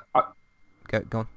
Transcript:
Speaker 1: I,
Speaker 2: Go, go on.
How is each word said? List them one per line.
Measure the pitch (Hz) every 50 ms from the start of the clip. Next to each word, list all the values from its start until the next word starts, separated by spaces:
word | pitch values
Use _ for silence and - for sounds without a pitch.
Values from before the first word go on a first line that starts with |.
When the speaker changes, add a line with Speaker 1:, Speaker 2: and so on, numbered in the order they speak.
| - _ -
Speaker 1:
I, | 139 - - - _ _ _ _ _ - _ _ _ - -
Speaker 2:
Go, | 107 107
go | - - - 113
on. | 110 - -